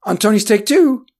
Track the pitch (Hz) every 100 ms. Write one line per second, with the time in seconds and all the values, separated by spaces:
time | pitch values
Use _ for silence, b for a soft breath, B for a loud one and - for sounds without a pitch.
0 | - 180 208 214 202 208 208 285 330 262
1 | -